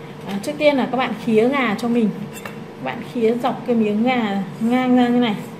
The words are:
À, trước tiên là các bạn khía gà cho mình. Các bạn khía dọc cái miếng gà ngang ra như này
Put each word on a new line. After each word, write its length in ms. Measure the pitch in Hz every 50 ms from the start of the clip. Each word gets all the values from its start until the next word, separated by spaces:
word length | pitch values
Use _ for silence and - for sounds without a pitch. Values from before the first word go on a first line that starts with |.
| - - - - -
À, 120 | 190 202 202 202
trước 100 | 302 294 294
tiên 180 | 302 294 285
là 120 | 262 226 -
các 60 | -
bạn 160 | 254 254 226 214 - -
khía 240 | 233 220 214 220 247
gà 260 | 285 277 254 220 196
cho 140 | - 247 233
mình. 220 | 240 240 220 196 - - - - - - -
Các 400 | - - - - - - - -
bạn 180 | - 254 - - - -
khía 220 | 247 226 220 240
dọc 320 | 240 262 254 - - -
cái 100 | 247 240
miếng 260 | 226 214 208 208 214 226
gà 400 | 254 254 247 226 202 196 196 190 - - -
ngang 360 | 226 233 247 254 254 254 247
ra 120 | 254 247 240
như 100 | 240 240
này 160 | 240 226 196 - - - - -